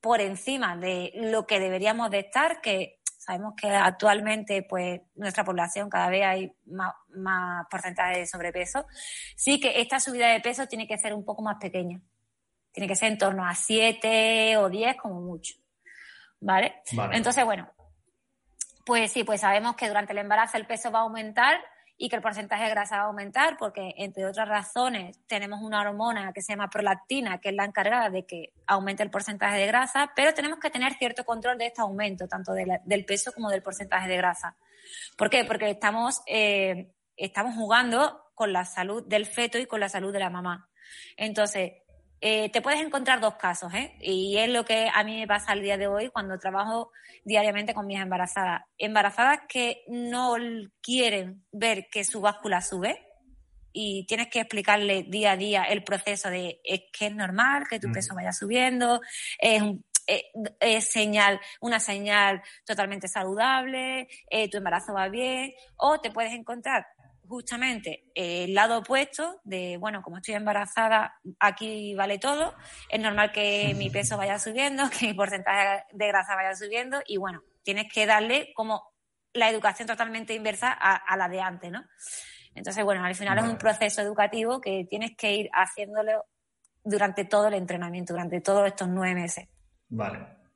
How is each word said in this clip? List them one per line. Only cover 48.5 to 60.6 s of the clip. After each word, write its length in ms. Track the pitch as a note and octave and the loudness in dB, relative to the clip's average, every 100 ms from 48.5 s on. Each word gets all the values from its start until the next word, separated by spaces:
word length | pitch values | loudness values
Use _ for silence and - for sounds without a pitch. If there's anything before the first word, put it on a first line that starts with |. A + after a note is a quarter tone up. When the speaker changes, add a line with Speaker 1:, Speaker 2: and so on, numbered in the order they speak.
| E3+ - _ | -2 -8 _
Speaker 1:
Embarazadas 640 | G#3+ G#3+ G3+ G3+ B3+ D4 - | 0 4 4 4 4 4 0
que 340 | B3+ A#3+ - - | -2 -2 -4 -8
no 480 | A#3+ A#3+ B3 B3+ A#3 | -8 -4 -2 0 0
l-, 320 | A#3+ A3+ G3+ _ | -2 -8 -12 _
quieren 640 | - B3+ A#3+ G3+ F#3 F#3+ _ | -2 2 2 2 -4 -12 _
ver 380 | G#3+ A3+ G3+ F#3+ | -2 0 0 -2
que 140 | G#3+ | -4
su 160 | G3 A3+ | -4 2
báscula 400 | G#3 G#3 G#3+ F3+ | 0 0 0 0
sube 480 | F3+ F#3+ G3+ E4+ _ _ _ - _ - - | 0 -2 -2 -4 _ _ _ -20 _ -20 -14
y 340 | - G#3+ G3 F#3 | -6 -4 -4 -4
tienes 220 | A3 A#3 | -4 -2
que 100 | A#3+ | -2
explicarle 640 | A3+ G#3+ G3 G#3 G3+ F#3+ D#3+ | -2 -2 4 4 4 0 0
día 240 | G3 G#3 | 2 4
a 40 | F#3+ | 4
día 280 | G#3 G3+ | 2 0
el 180 | F#3 G#3 | 2 -2
proceso 480 | G3 G3 - G3+ G3 | -2 -4 -2 -4 -4
de, 300 | F3+ F3+ - | -4 -6 -8
es 200 | - F#3 _ - | -6 -6 _ -6
que 100 | G#3 | -4
es 80 | |
normal 500 | G#3 F#3+ F#3+ B3+ C#4+ C#4 | -2 -2 2 4 2 -2
que 120 | A3+ | -6
tu 80 | G3+ | -4
Speaker 2:
Mm. 40 | |
Speaker 1:
peso 220 | G#3 G3 | -4 -4
vaya 180 | F#3 F#3 | -6 -6
subiendo, 680 | F3+ G3+ B3 B3+ B3+ A#3+ A#3+ - - - - | -4 -2 2 2 2 2 2 -2 -10 -10 2
es 200 | A3+ G#3+ | 4 6
un, 240 | G#3 F#3+ - - - | 4 -2 -2 -2 0
eh, 200 | G3+ - A3 G#3 - | -2 -2 -8 -8 0